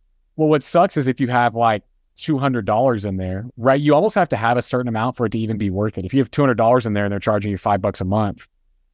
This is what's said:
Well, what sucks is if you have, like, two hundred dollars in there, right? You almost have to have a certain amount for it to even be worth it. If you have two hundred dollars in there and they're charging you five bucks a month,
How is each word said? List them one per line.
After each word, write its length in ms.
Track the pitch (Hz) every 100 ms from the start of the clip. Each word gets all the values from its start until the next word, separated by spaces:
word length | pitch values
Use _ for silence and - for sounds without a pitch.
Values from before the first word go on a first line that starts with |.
| _ _ _ -
Well, 120 | 156
what 140 | 151
sucks 340 | - 170 185 -
is 100 | 131
if 140 | 123
you 60 | 127
have, 260 | 123 120 113
like, 280 | 117 107 - _ _ -
two 240 | - 143
hundred 260 | 139 123 104
dollars 400 | 107 131 113 101
in 120 | 95
there, 280 | 92 95 120 -
right? 220 | 117 139
You 140 | 147
almost 220 | 147 208 208
have 140 | 175
to 80 | 107
have 200 | 117 123
a 40 |
certain 240 | - 127 123
amount 280 | 110 123 -
for 120 | 113
it 40 |
to 40 | 113
even 180 | 110 107
be 120 | 104
worth 300 | 92 110 -
it. 60 | 92
If 100 | 135
you 40 |
have 120 | 120
two 100 | -
hundred 140 | 139 110
dollars 320 | 113 127 117
in 60 |
there 120 | 101 101
and 60 |
they're 80 | 101
charging 320 | 110 107 104
you 60 | 98
five 220 | 110 101
bucks 220 | 101 92
a 40 | 92
month, 420 | 104 104 - - _ _ _ _